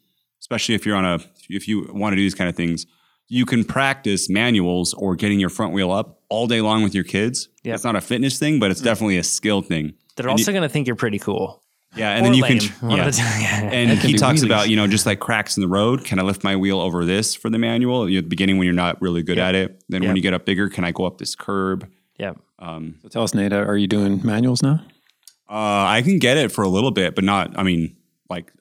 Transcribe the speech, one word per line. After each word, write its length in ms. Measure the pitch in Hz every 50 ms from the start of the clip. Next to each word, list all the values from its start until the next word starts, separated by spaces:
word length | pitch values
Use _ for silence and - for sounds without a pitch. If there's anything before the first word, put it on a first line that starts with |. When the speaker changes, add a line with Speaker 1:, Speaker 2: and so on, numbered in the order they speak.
| _ _ _ _ _ _ _ _
Speaker 1:
especially 320 | - - 120 110 - - 117
if 100 | 98 -
you're 120 | 107 104
on 100 | 98 92
a, 140 | 90 87 82 - - _ _ - -
if 200 | 90 98 - 104
you 200 | 107 101 - - -
wanna 220 | 101 104 107 98
do 80 | 92 98
these 100 | 95 85
kind 160 | - 95 87
of 60 | 85
things, 320 | - 85 85 82 82 - - _ _ _ _ _ _ _ -
you 160 | 117 123 123
can 200 | 123 135 117 107
practice 640 | - - 131 135 135 135 - - 104 101 90 - -
manuals 640 | 95 104 117 123 117 101 87 87 90 90 87 - -
or 200 | - 101 98 90
getting 220 | 82 107 104 104 101
your 100 | 95 87
front 240 | - - 110 90 82
wheel 180 | 101 95 90
up 300 | 92 101 113 - - _ _ _
all 180 | 104 110 120 113
day 140 | 120 113
long 200 | 110 107 110 110
with 140 | 107 98 85
your 80 | 98 85
kids. 460 | - - 95 104 120 127 - - - _ _ -
Speaker 2:
Yep. 120 | - 113
Speaker 1:
It's 80 | 110 -
not 120 | 120 110 95
a 40 |
fitness 380 | - - 127 117 131 135 131 -
thing, 180 | 151 151 156 139
but 140 | 110 98
it's 80 | 92 -
Speaker 2:
Mm. 40 | -
Speaker 1:
definitely 320 | 117 113 101 113 107 95 90
a 60 | 85
skill 380 | - - - - 107 104 98
thing. 320 | 87 - 85 78 78 76 80 - _ _ _
Speaker 2:
They're 120 | - 117 127
Speaker 1:
And 100 | 135 214
you 40 | 226
Speaker 2:
also 100 | 208 202
gonna 160 | 196 170 139
think 180 | - 151 139 123
you're 80 | 117
pretty 240 | - - 113 104 98
cool. 420 | - - 98 - 95 92 - - _ _ _ _ _ _ -
Speaker 1:
Yeah, 160 | 110 110 104
and 100 | 101 113
Speaker 2:
Or 80 | 117 120
Speaker 1:
then 40 | 123
you 80 | 131 131
can 80 | 127 127 110
Speaker 2:
lame. 0 |
Speaker 1:
tr-, 260 | 107 104 - - 123
Speaker 2:
One 60 | 117 -
of 40 | 185
Speaker 1:
yeah. 60 | 175
Speaker 2:
the 60 | 143
two, 100 | 135 107
<laughs> 180 | 120 117 107 107 107
yeah. 260 | 104 107 104 107 104 127
Speaker 1:
And 160 | 123 120 117
Speaker 3:
Heck, 80 | 110 104
Speaker 1:
he 120 | - - -
Speaker 3:
do 40 | 104
Speaker 1:
talks 240 | 135 131 147 156
Speaker 3:
wheelies. 40 | 135
Speaker 1:
about, 240 | 107 113 104 104 107
you 60 | 110 107
know, 100 | 104 101
just, 180 | 104 104 -
like, 140 | 110 101 95
cracks 380 | - - 117 107 107 - - 101
in 40 |
the 60 | 98 87
road. 380 | 92 101 104 117 127 131 127
Can 140 | - 104 95
I 20 |
lift 220 | 92 98 98 - -
my 120 | 98 98
wheel 240 | 95 95 98 98 95
over 240 | 87 92 85 87 85
this 300 | 85 92 101 113 - -
for 140 | - - 110
the 80 | 110 113
manual? 500 | 117 117 113 117 123 123 123 127 110 87
You 60 | 95
know, 40 | 92
at 40 | 82
the 40 | 82
beginning 280 | 82 82 98 98 95 95
when 80 | 92
you're 80 | 90 90
not 280 | 87 90 87 82 -
really 220 | 92 92 85 85 82
good 140 | 87 87 87
Speaker 2:
Yep. 100 | 90 92
Speaker 1:
at 60 | 92
it. 280 | 95 95 90 - - _ -
Then 120 | 92 92
when 80 | 92 95
Speaker 2:
Yep. 40 | 95 92
Speaker 1:
you 40 |
get 120 | 90 98 92
up 120 | 90 -
bigger, 240 | - 101 90 101 95
can 140 | - - 90
I 60 | 87
go 140 | 82 - 92
up 120 | 90 90 -
this 180 | 95 - -
curb? 520 | - - - 101 98 95 95 95 92 95 - - _ _ _ _ -
Speaker 2:
Yep. 180 | 104 95 - - _ _ _ _
Speaker 1:
Um, 360 | - 85 82 80 80 80 82 - -
Speaker 3:
So 60 | -
tell 140 | - 120 113
us, 100 | 98 -
Nate, 180 | 104 101 101
uh, 60 | 101 101
are 200 | 104 104 104 104
you 100 | 104 95
doing 340 | 107 104 101 98 101 98 -
manuals 380 | 117 104 110 120 127 123 - -
now? 180 | 135 151 160 - - - _ _ _ _ _ _ - - _ _ -
Speaker 1:
Uh, 360 | 104 107 107 104 101 101 98 95
I 140 | 107 113 117
can 160 | 160 196 170
get 180 | 123 123 131 156
it 140 | 139 107
for 120 | - - 104
a 40 | 95
little 220 | 92 98 120 135
bit, 240 | 98 98 92 85 -
but 80 | - 95
not, 340 | 98 101 98 87 82 - -
I 60 | 95
mean, 320 | 92 90 82 82 78 - _ _ _ _ _ _ -
like, 220 | 90 87 85 - _ _